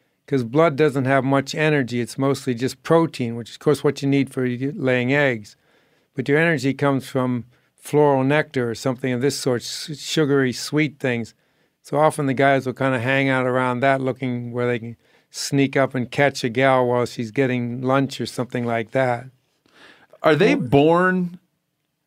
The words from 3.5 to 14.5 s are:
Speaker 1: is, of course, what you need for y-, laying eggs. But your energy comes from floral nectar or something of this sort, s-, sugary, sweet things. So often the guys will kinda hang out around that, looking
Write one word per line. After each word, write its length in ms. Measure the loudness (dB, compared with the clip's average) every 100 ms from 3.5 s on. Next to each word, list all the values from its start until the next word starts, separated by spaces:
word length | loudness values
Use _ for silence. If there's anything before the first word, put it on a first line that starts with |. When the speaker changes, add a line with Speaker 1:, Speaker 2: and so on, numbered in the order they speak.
Speaker 1:
is, 60 | -6
of 40 |
course, 240 | 0 2
what 180 | 0 -2
you 60 | 0
need 220 | 0 0
for 100 | -2
y-, 280 | -4 -4 -6
laying 380 | -4 0 0 2
eggs. 420 | 2 2 0 -8 -20 _ _ _ _ _ -8
But 120 | 0
your 100 | 2
energy 360 | 2 0 -2
comes 320 | 0 0 0 -2
from 360 | -4 -2 -4 -8 _ _ _
floral 480 | -2 2 4 4
nectar 440 | 2 0 0 -2 -4
or 60 |
something 380 | -4 -4 -4 -4
of 80 | -2
this 180 | -2 -2
sort, 240 | -2 -4
s-, 340 | -4 -12 -12 -12
sugary, 560 | -6 0 2 2 2
sweet 460 | -2 -4 -2 -2 -2
things. 360 | -4 -4 -6 _ _ _ _ _
So 160 | -6 2
often 280 | 2 2 -2
the 80 |
guys 320 | 2 4 2 0
will 60 |
kinda 260 | -2 -2 0
hang 300 | 0 0 2
out 180 | 0 0
around 320 | 0 0 0
that, 200 | 0 0
looking 500 | -2 -4 -6 -6 -6